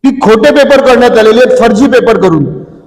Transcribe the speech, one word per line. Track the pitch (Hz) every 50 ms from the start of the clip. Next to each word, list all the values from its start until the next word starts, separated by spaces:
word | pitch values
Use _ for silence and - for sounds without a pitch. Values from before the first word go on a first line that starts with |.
| -
ती | 277 - -
खोटे | - 196 220 214 - 294
पेपर | - 294 269 - 277 262 269
करण्यात | 254 247 233 240 240
आलेले | - 220 214 220 220 240 254
आहेत, | - - -
फर्जी | 226 233 208 202 277
पेपर | 262 240 240 - 233 220 180
करून. | 185 180 165 151 139 127 - - - - - - _